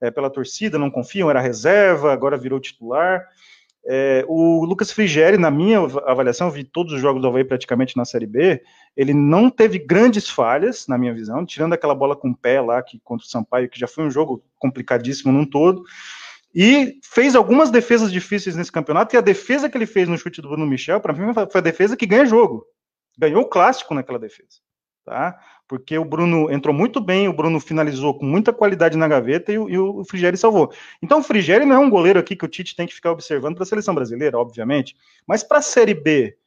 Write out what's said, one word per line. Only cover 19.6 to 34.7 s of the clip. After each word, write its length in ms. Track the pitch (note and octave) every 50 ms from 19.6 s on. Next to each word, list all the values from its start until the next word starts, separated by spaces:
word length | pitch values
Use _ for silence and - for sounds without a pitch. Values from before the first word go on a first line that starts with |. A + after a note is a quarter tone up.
| C#4+ C#4
que 80 | -
ele 80 | B3 A3
fez 240 | G#3+ - G3 F3+ E3+
no 80 | E3+
chute 240 | D#3+ - F3 - -
do 80 | C#3+ C#3
Bruno 180 | D3+ D#3 D#3
Michel, 320 | D3 C3 B2+ - D#3 F3+ G#3
pra 140 | - E3 C#3+
mim, 200 | D#3 G3 A3+ A#3
foi 140 | A3+ G3 G3 -
a 100 | F#3 D#3+
defesa 320 | E3 D#3+ - F#3 G#3+ C4
que 100 | - A#3
ganha 200 | F3 G3+ B3+ D4
jogo. 400 | A#3+ A3 A#3 A3+ D#3+ - G#2+ - _ _ _ _ _ _ _ _ _ _
Ganhou 260 | B2+ D#3 D3+ D#3 A3 C4
o 60 | -
clássico 440 | - G#3 - A#3+ B3+ - - - D#3
naquela 260 | C3+ B2 - B2+ A#2
defesa, 400 | A2+ G#2 - _ _ _ _ _ _ _ _ _ _ _ _ _ -
tá? 340 | - - B2 D#3 F3+ F3+ _ _ _ _ _ _
Porque 320 | - C3 C3 C3 - D#3
o 80 | D#3+ D#3+
Bruno 460 | D3 D#3 D#3+ F3 F3 E3 D#3+ D3+ D#3
entrou 240 | C#3 C#3+ C3+ D#3 C#3+
muito 260 | C#3 G#3 B3+ - C#4
bem, 260 | G3+ F3+ F#3 F#3+ G3+
o 60 | F#3+ D#3+
Bruno 260 | D3+ D#3 E3 E3 D3+
finalizou 560 | - - D#3 D#3+ D#3 D3+ C3+ C3 C#3+ D3 C3+
com 100 | - C#3+
muita 280 | C3+ D3+ G3+ A3 A#3+ A#3
qualidade 420 | - G#3+ G3+ F#3+ E3 E3+ D#3+ D#3
na 120 | D#3+ D#3+
gaveta 440 | D3+ D3+ C3 A2+ B2 D3 E3+ E3+ G#3+
e 60 | G#3
o, 120 | A3 G#3+ F#3+
e 80 | F3+ F#3
o 240 | F#3+ G3 G3+ G3+ F#3
Frigeri 340 | - - F#3 F3 F3+ F3+
salvou. 340 | F#3 - G3+ G#3+ F3+ C#3 - - - - - - -
Então 180 | - - C#4+ D#4
o 40 | -
Frigeri 420 | - A#3+ G#3 E3+ C#3+ F#3 A#3+ D4
não 100 | C#4 C4
é 40 | C4
um 100 | C#4+ C4+
goleiro 300 | G#3 F3+ E3 F#3 G3 F3+
aqui 160 | E3 - G3
que 100 | - E3
o 40 | D#3
Tite 260 | - - F3+ - -
tem 100 | - E3+
que 80 | F3+ -
ficar 180 | - - E3+
observando 440 | E3+ D#3 - - D3+ C#3 B2 D#3 E3+
pra 100 | F3+ F#3
seleção 300 | - A3 G#3+ G#3 G3+ F3
brasileira, 420 | C#3+ B2 A2+ A#2 B2 D3+ C#3+ B2
obviamente, 580 | A#2 A#2+ A#2+ A#2 A#2 A2 B2